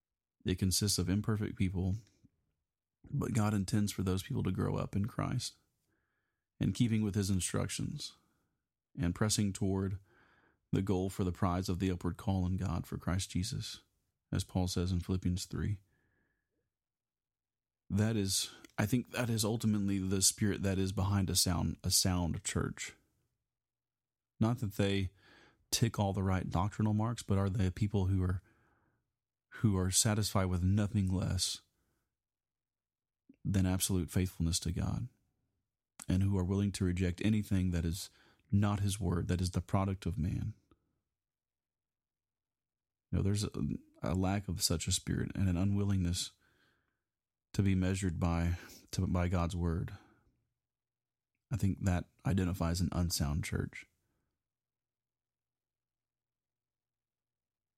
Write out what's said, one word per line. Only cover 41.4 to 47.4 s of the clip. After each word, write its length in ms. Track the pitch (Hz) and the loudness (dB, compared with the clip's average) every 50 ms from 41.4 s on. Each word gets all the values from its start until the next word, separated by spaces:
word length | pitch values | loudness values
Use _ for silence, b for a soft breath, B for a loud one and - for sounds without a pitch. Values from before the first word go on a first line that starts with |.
| _ _ _ _ _ _ _ _ _ _ _ _ _ _ _ _ _ _ _ _ _ _ _ _ _ _ _ _ _ _ _ _ _ _ | _ _ _ _ _ _ _ _ _ _ _ _ _ _ _ _ _ _ _ _ _ _ _ _ _ _ _ _ _ _ _ _ _ _
You 80 | - | -2
know, 60 | 90 92 | 0 2
there's 220 | 95 104 104 107 | 2 0 0 -2
a, 40 | - - - - - - - - _ _ - - | -4 -4 -4 -2 -2 -4 -6 -10 _ _ -6 -4
a 100 | 58 78 | -2 0
lack 360 | 92 95 92 98 104 98 - | 0 0 0 0 -2 -2 -4
of 120 | 85 95 | -2 -2
such 240 | - - 90 80 - | 0 0 0 -2 0
a 60 | - | -2
spirit 400 | 90 - - - 87 - - - - | -2 -2 -2 -2 -2 -2 -2 -4 -2
and 140 | - 98 | 0 0
an 80 | 95 87 | 2 2
unwillingness 760 | 85 95 101 101 101 101 101 101 95 90 87 87 - - - b b b b b b b b b b b b b b b _ _ _ _ _ _ _ | 2 2 2 2 2 2 2 2 2 2 0 0 -2 -4 -8 b b b b b b b b b b b b b b b _ _ _ _ _ _ _